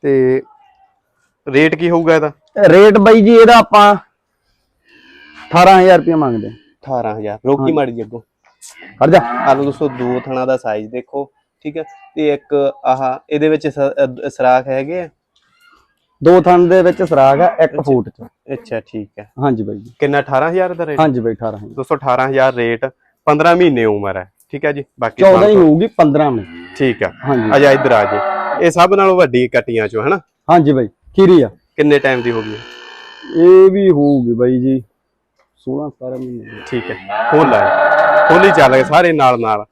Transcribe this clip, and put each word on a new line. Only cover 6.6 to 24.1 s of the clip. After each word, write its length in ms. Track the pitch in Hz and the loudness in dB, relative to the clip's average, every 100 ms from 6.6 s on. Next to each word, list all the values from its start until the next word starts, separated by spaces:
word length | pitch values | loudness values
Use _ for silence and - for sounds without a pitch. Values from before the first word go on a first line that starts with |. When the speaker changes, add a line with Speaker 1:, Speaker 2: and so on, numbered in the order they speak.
| _ _ - 127 113 107 | _ _ -10 -8 -8 -8
Speaker 1:
ਹਜ਼ਾਰ। 240 | 107 107 123 | -10 -8 -4
ਰੋਕੀ 160 | 139 | -2
Speaker 2:
ਹਾਂਜੀ। 120 | 135 | -2
Speaker 1:
ਮਾੜੀ 180 | 156 135 | -4 -4
ਜੀ 100 | 117 | -8
ਅੱਗੋਂ। 160 | 107 117 _ _ _ _ - - - _ | -14 -16 _ _ _ _ -20 -20 -20 _
Speaker 2:
ਹਟ 60 | 139 | 2
ਜਾ। 100 | 175 | 2
Speaker 1:
ਆ 340 | - 240 - | 0 -6 -2
ਲਓ 100 | 135 | -2
ਦੋਸਤੋ, 240 | 143 135 147 | -2 -4 -8
ਦੋ 320 | 127 123 127 | -6 -6 -6
ਥਣਾ 260 | 131 131 127 | -6 -8 -4
ਦਾ 120 | 131 | -4
ਸਾਈਜ਼ 340 | 120 107 107 | -4 -8 -8
ਦੇਖੋ, 400 | 123 123 139 139 _ _ _ | -14 -12 -12 -12 _ _ _
ਠੀਕ 140 | 156 151 | -14 -12
ਹੈ। 60 | 156 - - - | -14 -18 -18 -6
ਤੇ 180 | 151 | -4
ਇੱਕ 400 | 143 _ 143 139 - 127 | -4 _ -4 -2 -4 -4
ਆਹ 340 | 131 131 127 _ | -4 -4 -8 _
ਇਹਦੇ 200 | 147 156 | -4 -2
ਵਿੱਚ 180 | 156 151 | -2 -4
ਸ-, 120 | 139 | -4
ਅਹ, 500 | 139 139 135 127 139 | -6 -2 -6 -4 -12
ਸਰਾਖ 380 | - 127 127 131 | -4 0 0 -2
ਹੈਗੇ 340 | 131 135 175 | -8 -6 -10
ਆ? 80 | 170 _ _ _ _ _ _ _ _ _ _ _ | -12 _ _ _ _ _ _ _ _ _ _ _
Speaker 2:
ਦੋ 180 | 165 180 | 2 4
ਥਣ 260 | 175 175 175 | 4 2 4
ਦੇ 140 | 185 | 2
ਵਿੱਚ 220 | 180 180 | 2 0
ਸਰਾਖ 360 | 180 151 135 139 | -2 2 2 2
ਆ, 160 | 175 - | 0 0
ਇੱਕ 80 | 160 | -2
Speaker 1:
ਅੱਛਾ। 100 | 139 | -2
Speaker 2:
ਫੁੱਟ 280 | 127 131 110 | -2 -2 -2
ਚ। 180 | - 117 _ _ | -14 -20 _ _
Speaker 1:
ਅੱਛਾ, 260 | 135 - 117 | -16 -10 -12
ਠੀਕ 300 | - 113 104 - | -12 -16 -16 -18
ਹੈ। 120 | 104 - | -20 -8
Speaker 2:
ਹਾਂਜੀ 240 | 143 120 | -4 -4
ਬਾਈ 140 | 101 104 | -6 -10
ਜੀ। 140 | 110 _ | -16 _
Speaker 1:
ਕਿੰਨਾ, 200 | 147 143 | -4 -4
ਅਠਾਰਾਂ 300 | 139 135 156 | -2 -4 -2
ਹਜ਼ਾਰ 240 | 180 185 | -4 -6
ਦਾ 120 | 175 160 | -6 -10
ਰੇਟ? 140 | 147 | -2
Speaker 2:
ਹਾਂਜੀ 200 | 156 123 | -2 -2
ਬਾਈ, 140 | 117 | -6
ਅਠਾਰਾਂ 240 | 107 113 104 | -6 -8 -10
ਹਜ਼ਾਰ। 120 | 101 | -16
Speaker 1:
ਦੋਸਤੋ, 260 | - 131 147 | -14 -8 -6
ਅਠਾਰਾਂ 340 | 135 127 131 | -2 -2 -2
ਹਜ਼ਾਰ 240 | 135 131 | 0 0
ਰੇਟ, 320 | 123 117 117 131 _ _ _ - | 0 -4 -4 -8 _ _ _ -2
ਪੰਦਰਾਂ 300 | 147 160 175 | 0 2 2
ਮਹੀਨੇ 300 | 180 131 110 | 2 2 -2
ਉਮਰ 320 | 104 101 | -2 -6